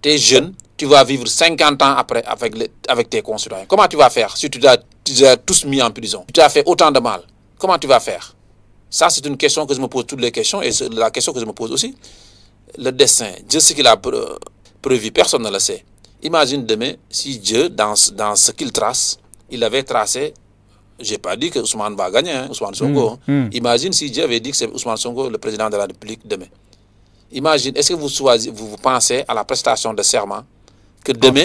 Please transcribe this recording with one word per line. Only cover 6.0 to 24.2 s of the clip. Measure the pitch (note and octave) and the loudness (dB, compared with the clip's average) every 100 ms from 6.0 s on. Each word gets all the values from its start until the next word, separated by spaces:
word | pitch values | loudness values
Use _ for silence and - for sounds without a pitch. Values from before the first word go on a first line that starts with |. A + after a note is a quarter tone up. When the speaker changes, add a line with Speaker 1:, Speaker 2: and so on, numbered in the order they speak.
| A2+ G2 F2+ | -10 -10 -2
Speaker 1:
Tu | - | 4
as | D3+ | 6
fait | D3+ D#3 | 6 2
autant | F3 D#3+ | 4 4
de | C3+ | 4
mal. | A#2+ G2 - _ _ - | 0 -6 -10 _ _ -6
Comment | F#3+ F3 | 0 0
tu | D3 | 4
vas | B2+ | 4
faire ? | - F2+ - _ _ _ _ _ - | 2 -10 -10 _ _ _ _ _ -10
Ça, | - E3 | 0 0
c'est | E3 | 0
une | D3 C3+ | -4 0
question | D3 - | 0 0
que | D3 | -2
je | C3 | -2
me | C3 | -4
pose, | C3 A#2 | -4 -6
toutes | - | -4
les | A#2+ | -4
questions, | A#2 A2 G3+ | -2 -4 -2
et | D3+ | -2
c'est | G#2+ - | -4 -2
la | A2+ A2+ | 0 0
question | B2+ B2 | 0 -4
que | B2+ | -4
je | A2 | -8
me | |
pose | G2+ A2+ | -8 -6
aussi. | C3 A3+ C4+ - - - - _ _ _ - | -4 -6 -8 -20 -20 -20 -20 _ _ _ -8
Le | - | -4
destin, | B2+ C3 - A2 F2+ - | 2 2 2 -2 -10 -4
Dieu, | D#3 | 0
ce | - | 0
qu'il | - B2+ | 4 4
a | A2 | 4
pré-, | B2+ A#2 A2+ - - _ _ _ | 2 -6 -6 -12 -20 _ _ _
prévu, | C3+ B2+ G#2+ | -2 -2 0
personne | - - C3+ | 0 0 0
ne | A2 | -2
le | G2 | -4
sait. | - - _ _ _ _ | -4 -6 _ _ _ _
Imagine | D3+ E3 C#3 C#3 A2+ | -2 0 0 0 0
demain | A2 B2 - _ | 0 -2 -10 _
si | - C#3 B2 | -10 -8 -8
Dieu, | G2 A2 E3 | -2 0 0
dans, | G#2+ G#2 G#2 - | 0 0 2 0
dans | G2+ G#2+ G#2 | 0 -4 0
ce | - | 0
qu'il | - C#3+ | -2 -6
trace, | - G#2+ - - - _ _ - | -4 -2 -2 -6 -8 _ _ -14
il | B2 | -4
avait | A2+ B2+ | -2 -2
tracé, | C3 A#2+ G#2+ B2+ D3 - _ _ _ _ _ - | -2 -2 -2 -4 -6 -10 _ _ _ _ _ -16
j'ai | - G#2 | -10 -8
pas | - G2 | -6 -6
dit | D#3+ | -4
que | - | -4
Ousmane | - A2+ G#2 G2+ | -6 -4 -6 -4
va | F#2 | -2
gagner, | G#2 E3+ | 0 0
hein, | C#3+ C3 | -4 -8
Ousmane | - G#2 | -8 -8
Sonko, | F#2+ C3+ C#3+ A#2 A#2 - | -4 -2 0 0 -2 -2
Speaker 2:
Hmm, | |
Speaker 1:
hein. | C#3+ B2 | -2 -2
Speaker 2:
hmm. | |
Speaker 1:
Imagine | A#2+ A#2+ A#2+ E3 | -2 0 0 0
si | F#3 D3 | -4 -4
Dieu | A#2 | -4